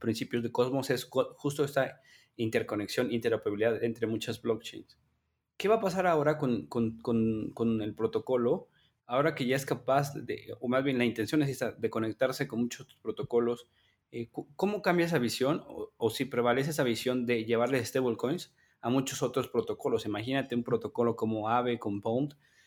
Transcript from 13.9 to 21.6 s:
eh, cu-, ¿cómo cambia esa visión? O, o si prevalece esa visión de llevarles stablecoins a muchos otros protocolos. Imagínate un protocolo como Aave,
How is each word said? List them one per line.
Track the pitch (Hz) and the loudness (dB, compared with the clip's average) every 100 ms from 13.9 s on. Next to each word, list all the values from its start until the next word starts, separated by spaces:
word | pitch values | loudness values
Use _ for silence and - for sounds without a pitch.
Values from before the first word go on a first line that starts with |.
| _ _ | _ _
eh, | 120 117 | -10 -8
cu-, | - 139 - | -10 -12 -2
¿cómo | 196 208 | -2 0
cambia | 190 175 170 | 2 2 2
esa | 160 | 2
visión? | 117 - 131 165 - | 0 2 0 0 -4
O, | - 107 _ | -12 -12 _
o | 113 | 0
si | - | 0
prevalece | 123 120 120 127 147 | -2 0 2 2 0
esa | 156 | 0
visión | 127 113 127 127 120 | 0 0 0 -2 0
de | 120 | 0
llevarles | 110 117 120 131 113 | 2 2 2 0 0
stablecoins | 131 127 110 123 170 - _ _ _ | 0 0 0 -2 -2 -6 _ _ _
a | 117 | 0
muchos | 131 135 123 | 0 0 -2
otros | 127 131 123 | -2 0 0
protocolos. | 120 - - 139 113 107 | -2 -2 -4 -2 0 -2
Imagínate | 104 117 135 135 | -4 -2 -2 0
un | 123 | -2
protocolo | 120 117 104 - 117 113 | 0 -2 -2 0 2 2
como | 110 110 107 | -2 -2 0
Aave, | 120 | 2